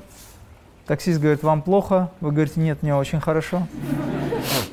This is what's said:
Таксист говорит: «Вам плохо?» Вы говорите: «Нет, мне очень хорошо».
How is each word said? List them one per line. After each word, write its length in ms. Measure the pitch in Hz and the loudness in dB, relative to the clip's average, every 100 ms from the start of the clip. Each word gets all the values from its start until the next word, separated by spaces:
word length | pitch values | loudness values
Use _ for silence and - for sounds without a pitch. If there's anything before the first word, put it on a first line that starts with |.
| - - - - - - - - - | -8 -20 -20 -20 -20 -20 -20 -14 -4
Таксист 340 | 147 185 160 | -2 0 2
говорит: 220 | 151 147 | 4 2
«Вам 220 | 151 156 | 2 0
плохо?» 480 | 160 196 190 185 180 - | 2 2 4 2 0 -4
Вы 120 | 151 | -2
говорите: 280 | 147 151 160 | 0 0 0
«Нет, 240 | 160 143 | 0 0
мне 120 | 151 143 | 0 0
очень 240 | 135 156 | 0 -2
хорошо». 460 | 165 160 - 180 170 - - 147 - - - 466 - 135 101 | 0 0 0 -2 -4 -6 -6 -4 -2 -4 -4 -4 -2 -4 -4